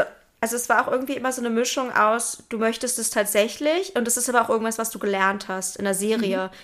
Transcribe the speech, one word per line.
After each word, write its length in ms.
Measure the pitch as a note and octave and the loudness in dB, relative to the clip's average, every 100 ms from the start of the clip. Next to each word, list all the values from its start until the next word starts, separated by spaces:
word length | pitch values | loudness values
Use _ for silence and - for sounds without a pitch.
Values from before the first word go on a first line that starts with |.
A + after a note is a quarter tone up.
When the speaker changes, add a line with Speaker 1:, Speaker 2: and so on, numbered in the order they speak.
| - - _ - | 0 -2 _ -6
Speaker 1:
also 140 | A3+ A#3+ | -4 -4
es 140 | - | 2
war 180 | A#3 A#3+ | 2 2
auch 40 | |
irgendwie 240 | B3+ C4+ C4 | 0 -2 -2
immer 180 | B3+ | -2
so 80 | B3 | -2
eine 80 | A#3+ | 0
Mischung 420 | A3+ A#3+ - B3+ | 0 0 0 0
aus, 520 | - G#3+ A#3 A#3 - - | 2 4 4 -2 -8 -8
du 100 | A3+ | -2
möchtest 400 | A3+ A3+ B3 A#3+ | 0 0 -2 -2
es 120 | A3 | -2
tatsächlich 880 | A3+ G#3 G#3+ A3+ - D4 E4+ F#4+ B3 | 0 0 2 2 2 0 0 0 -2
und 100 | A3+ | 0
es 80 | B3 | 0
ist 140 | A#3+ | 2
aber 120 | A#3+ | 2
auch 80 | A#3 | 2
irgendwas, 280 | A3+ A3+ A3 | 0 0 -4
was 120 | A3+ | -6
du 80 | G3 | -4
gelernt 520 | G#3 G3 F#3+ G3+ - | -2 2 2 0 -4
hast 260 | F#3+ F#3+ - | -6 -6 -2
in 80 | |
der 100 | G3 | -2
Serie. 520 | F#3 G#3 A3+ G3+ F#3+ F#3 | 0 0 0 0 0 -4
Speaker 2:
Mhm. 40 | - | -8